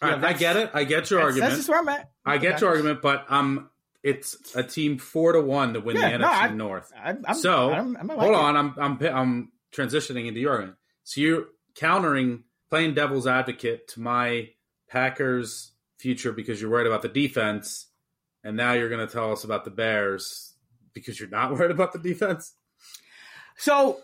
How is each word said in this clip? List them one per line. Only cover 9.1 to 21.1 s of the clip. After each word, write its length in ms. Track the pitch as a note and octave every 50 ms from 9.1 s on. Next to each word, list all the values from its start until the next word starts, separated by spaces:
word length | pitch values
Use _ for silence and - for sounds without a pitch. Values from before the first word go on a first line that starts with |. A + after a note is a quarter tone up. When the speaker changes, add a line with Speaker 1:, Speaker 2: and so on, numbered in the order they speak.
| C3
Speaker 2:
I'm 360 | C3 B2+ B2+ A#2+ A#2+ A2+ - _ _ _ _ -
transitioning 520 | - C3+ A2+ C#3 D#3 C#3+ - B2+ B2 A#2 A#2
into 120 | G#2+ A#2
your 120 | C3 D3 C3
argument. 240 | A2 F#2+ F#2+ F#2+ _ _ _ _ _ _
So 180 | - - C#3+
you're 240 | D3 D#3+ E3 D#3+ - - _ _ _ _ _
countering, 680 | - D#3+ E3 F3+ G3 F3+ D#3 C#3 C3+ B2+ B2 A#2+ A2+ - _ _ _ _ _
playing 260 | D#3+ D#3+ E3 D#3+ C#3
devil's 320 | D3 D3 C3+ C#3 C3+ B2 C3
advocate 640 | B2+ C3 B2+ B2+ A#2 - - A#2 A#2 A#2 - -
to 100 | - A#2
my 500 | A#2 A#2+ A#2+ B2 A#2+ A#2+ A#2+ A#2 A2 A2+ _ _ _ _ _ _ _ _
Packers 800 | - B2+ B2+ C3 C3 - C#3 C3 B2+ B2 A#2 A2 - - - - _ _ _ _ _ _
future 320 | - B2+ B2 - - B2
because 280 | G#2+ A2+ G#2+ A#2 A2 G2+
you're 120 | A2 G#2+
worried 160 | A#2 A#2+ A#2 A2+
about 140 | A2 G#2+ -
the 60 | G#2
defense, 800 | G2+ C#3 C#3+ C#3 - B2 A2 G#2+ G#2+ G2+ - - - - - - _ _ _ _ _ _ _ _ _ _ -
and 140 | G#2+ G#2+ A2+
now 160 | A#2+ B2 B2
you're 160 | A#2+ A#2 A2+
gonna 160 | A#2 A2+ A2
tell 260 | G#2+ - A#2 A2+ A2
us 120 | G#2+ - -
about 220 | A2 G#2+ G2+ -
the 60 | G#2+
Bears 840 | F#2 A2 A2+ A2+ G#2+ G#2 G2+ G2 G2 F#2 - - - - - - - _ _ _ _ _ _ _ _
because 260 | G#2+ - A#2+